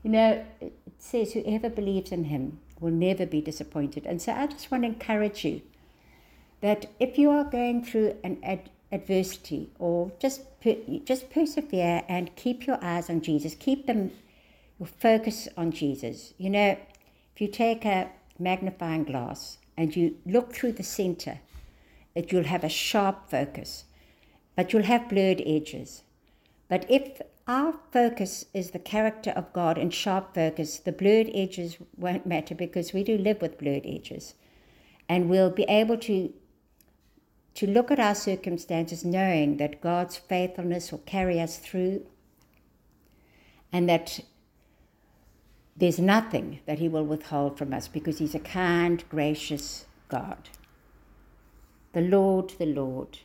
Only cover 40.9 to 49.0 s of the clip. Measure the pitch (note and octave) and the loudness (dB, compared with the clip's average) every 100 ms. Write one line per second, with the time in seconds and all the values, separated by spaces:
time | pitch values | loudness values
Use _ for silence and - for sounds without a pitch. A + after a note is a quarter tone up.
40.9 | D3+ - G3 F#3 E3+ E3 - - F#3 F#3 | -12 -6 0 2 2 -2 -6 -8 -2 0
41.9 | G3 - _ _ _ _ _ _ _ _ | -2 -8 _ _ _ _ _ _ _ _
42.9 | _ _ _ _ _ _ _ _ F3+ F3 | _ _ _ _ _ _ _ _ 2 4
43.9 | E3 E3 - - _ _ _ _ _ _ | 4 2 -12 -14 _ _ _ _ _ _
44.9 | _ _ _ _ _ _ _ _ - F3+ | _ _ _ _ _ _ _ _ 0 2
45.9 | E3+ F#3 G#3+ A3 - - D3+ - D3+ E3 | 4 4 4 2 -4 -4 -10 -6 -2 0
46.9 | D#3+ D3+ D3+ - D3 C#3+ C#3+ C#3 C3+ - | 0 -2 -4 -4 -2 -2 -4 -6 -6 -6
47.9 | D#3 E3 D#3 D3+ D3+ - F#3 F3+ E3+ F3 | -6 -4 -4 -4 -4 -6 -2 2 2 2
48.9 | E3+ | 0